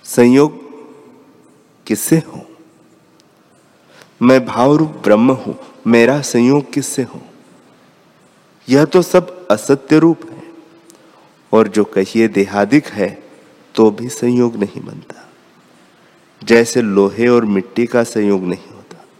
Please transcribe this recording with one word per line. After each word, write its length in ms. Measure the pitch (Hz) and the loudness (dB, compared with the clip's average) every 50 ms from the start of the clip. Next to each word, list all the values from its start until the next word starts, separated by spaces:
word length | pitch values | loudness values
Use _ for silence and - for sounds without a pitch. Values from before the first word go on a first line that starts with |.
| _ | _
संयोग 500 | - - - 120 120 127 139 147 151 156 - - - - - - - - - - - - _ _ _ _ _ _ _ _ _ _ _ _ _ _ | -6 0 2 4 4 6 4 4 2 -2 -12 -20 -20 -20 -20 -20 -20 -20 -20 -20 -20 -20 _ _ _ _ _ _ _ _ _ _ _ _ _ _
किससे 320 | - 110 104 - - 165 | -6 -6 -6 0 0 0
हो? 280 | 165 - - - - - - - _ - _ _ _ _ _ _ _ _ _ _ _ _ _ _ _ _ _ _ _ _ _ _ _ _ _ _ - - _ _ _ | 0 -2 -6 -18 -20 -20 -20 -20 _ -20 _ _ _ _ _ _ _ _ _ _ _ _ _ _ _ _ _ _ _ _ _ _ _ _ _ _ -20 -20 _ _ _
मैं 240 | 117 123 131 131 120 | 2 4 4 4 2
भाव 300 | 113 104 113 123 139 147 | -2 -2 0 2 2 2
रूप 140 | 151 160 156 | 2 0 -2
ब्रह्म 420 | 151 - - 101 107 107 117 131 | -4 -6 0 2 2 4 4 0
हूं, 220 | 131 - - 104 - - - - - - - | 0 -2 -6 -12 -12 -12 -16 -20 -20 -8 -2
मेरा 340 | 110 117 117 117 117 139 147 | 2 4 4 4 4 2 0
संयोग 520 | 139 - - 120 120 127 139 143 135 - - | -4 -4 -2 0 2 2 2 0 -2 -4 -8
किससे 300 | 147 131 - - - 123 | -8 -8 -6 -8 -8 -8
हो? 180 | 110 - 85 - - - _ _ _ _ _ _ _ _ _ _ _ _ _ _ _ _ _ _ _ _ _ _ _ _ _ _ - | -8 -10 -20 -20 -20 -20 _ _ _ _ _ _ _ _ _ _ _ _ _ _ _ _ _ _ _ _ _ _ _ _ _ _ 0
यह 160 | 127 139 156 | 2 2 2
तो 160 | 151 - 185 | 4 2 0
सब 460 | 170 - - 180 170 - - - - - | 0 4 0 0 0 0 -18 -20 -4 -4
असत्य 480 | 104 - - - 139 139 - - 151 156 | -4 -4 0 -2 -2 -2 0 0 2 4
रूप 300 | 160 165 160 - - - | 4 2 2 0 -8 -20
है 140 | - - - - - - - _ _ _ _ _ - _ _ _ _ _ _ _ _ _ _ _ - | -20 -20 -20 -20 -20 -20 -20 _ _ _ _ _ -20 _ _ _ _ _ _ _ _ _ _ _ 2
और 140 | 110 110 | 2 2
जो 160 | 104 98 107 101 | 2 0 -2 -2
कहिए 440 | - - 98 95 - - 113 113 | -2 -2 -4 -4 -2 0 0 0
देहादिक 600 | 110 101 101 98 95 98 101 101 104 127 151 147 | 0 0 -2 -2 -2 -2 -4 0 2 2 0 0
है, 360 | - - 107 95 98 - - - - - _ _ _ _ _ _ _ _ | -2 -8 -6 -6 -6 -6 -14 -20 -20 -20 _ _ _ _ _ _ _ _
तो 160 | - 113 110 | 2 2 2
भी 180 | 104 104 117 127 | 2 -2 -12 -12
संयोग 460 | - - - 123 123 123 123 117 113 | -10 -4 -4 -2 0 0 -2 -2 -2
नहीं 260 | 107 101 98 - - | -6 -8 -8 -8 -16
बनता। 480 | - - - - - _ - - - _ _ _ _ _ _ _ _ _ _ _ _ _ _ _ _ _ _ _ _ _ _ _ - | -18 -16 -18 -20 -20 _ -20 -20 -20 _ _ _ _ _ _ _ _ _ _ _ _ _ _ _ _ _ _ _ _ _ _ _ -2
जैसे 380 | 104 113 117 117 117 - 127 | 2 2 2 2 2 -2 -2
लोहे 460 | 117 107 98 98 98 98 98 110 117 | -2 0 0 2 0 0 0 -2 0
और 180 | 120 123 120 113 | 2 2 2 2
मिट्टी 400 | 104 101 98 92 - - 113 120 | 0 -2 -4 -4 -4 -4 -4 -4
का 180 | 117 - 123 117 | -2 0 -2 -2
संयोग 380 | 117 - 110 104 101 101 95 | -2 -4 -4 -2 0 -2 -2
नहीं 320 | 92 90 87 - - - - | -2 -6 -8 -8 -12 -20 -20
होता। 320 | 98 - _ - - - _ _ | -20 -20 _ -20 -20 -20 _ _